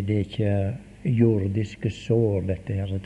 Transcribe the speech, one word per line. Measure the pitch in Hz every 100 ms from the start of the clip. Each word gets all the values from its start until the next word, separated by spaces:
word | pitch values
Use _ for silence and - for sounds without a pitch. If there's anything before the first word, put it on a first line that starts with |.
| 101
det | 107
er | 92
ikke | - 104 101 98 123 - - - 117
jordiske | 117 107 98 101 104 - 110
sår | - - 117 110 101 92
dette | 92 - 98
her | 98
det | 98